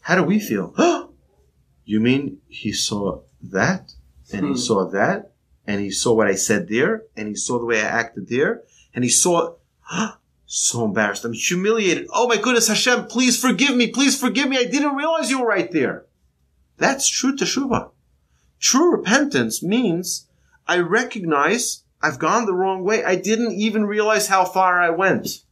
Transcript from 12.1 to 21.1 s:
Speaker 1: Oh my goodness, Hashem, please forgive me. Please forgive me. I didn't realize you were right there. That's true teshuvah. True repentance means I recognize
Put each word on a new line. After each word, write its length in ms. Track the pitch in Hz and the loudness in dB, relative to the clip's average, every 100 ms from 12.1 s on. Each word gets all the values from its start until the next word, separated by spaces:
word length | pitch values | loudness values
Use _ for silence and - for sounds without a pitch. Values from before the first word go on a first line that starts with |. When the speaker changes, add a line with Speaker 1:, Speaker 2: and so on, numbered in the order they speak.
Speaker 1:
Oh 160 | - 240 | -2 2
my 80 | 226 | 2
goodness, 320 | 240 240 220 | 2 2 2
Hashem, 380 | 208 254 240 - | 2 2 0 0
please 340 | 233 254 - | 2 2 2
forgive 340 | 254 185 277 | 0 2 2
me. 140 | 247 233 | 2 0
Please 320 | - 277 - | 2 2 2
forgive 300 | 247 202 285 | -2 0 0
me. 80 | 262 | 0
I 80 | 247 | 0
didn't 320 | 269 285 277 | 0 0 0
realize 320 | 311 330 247 | -2 -2 -2
you 100 | 262 | -2
were 80 | 233 | 0
right 240 | 196 165 | 0 0
there. 360 | 160 117 87 - _ _ _ _ _ _ _ | 0 -2 -4 -14 _ _ _ _ _ _ _
That's 320 | 180 277 - | -2 0 -2
true 300 | - 262 277 | 0 -2 0
teshuvah. 540 | 175 - 277 113 - _ _ _ _ _ _ _ | -2 -2 0 -2 -4 _ _ _ _ _ _ _
True 320 | - 262 349 | 2 4 4
repentance 720 | 277 180 247 294 135 113 - | 2 2 2 2 0 -2 -2
means 640 | 160 226 233 165 185 - _ _ _ _ - | -2 0 2 0 -4 -8 _ _ _ _ -2
I 120 | 175 | 0
recognize 1040 | 170 214 254 | 2 0 0